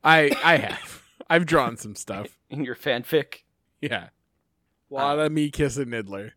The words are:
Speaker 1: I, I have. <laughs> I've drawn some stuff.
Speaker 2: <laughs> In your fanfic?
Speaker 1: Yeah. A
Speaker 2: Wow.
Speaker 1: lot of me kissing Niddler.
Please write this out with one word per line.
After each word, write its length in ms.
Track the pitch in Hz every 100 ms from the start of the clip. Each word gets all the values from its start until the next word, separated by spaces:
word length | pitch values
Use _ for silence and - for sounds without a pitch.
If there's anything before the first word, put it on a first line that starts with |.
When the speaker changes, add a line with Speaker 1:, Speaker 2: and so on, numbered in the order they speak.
Speaker 1:
I, 260 | 156 160 147 -
I 140 | 160 160
have. 460 | 107 - - - _ _
<laughs> 140 | -
I've 160 | 170 165
drawn 320 | 160 123 117
some 180 | 107 101
stuff. 420 | - 98 101 _
Speaker 2:
<laughs> 60 | _
In 160 | 139 131
your 100 | 117
fanfic? 680 | - 120 - 160 131 - _ _ _ _
Speaker 1:
Yeah. 280 | 143 113 -
A 20 | _ _ _ _ _ _ _ _
Speaker 2:
Wow. 260 | 135 143 147
Speaker 1:
lot 40 |
of 120 | 151
me 180 | 156 147
kissing 360 | 143 143 120 127
Niddler. 460 | 117 98 98 104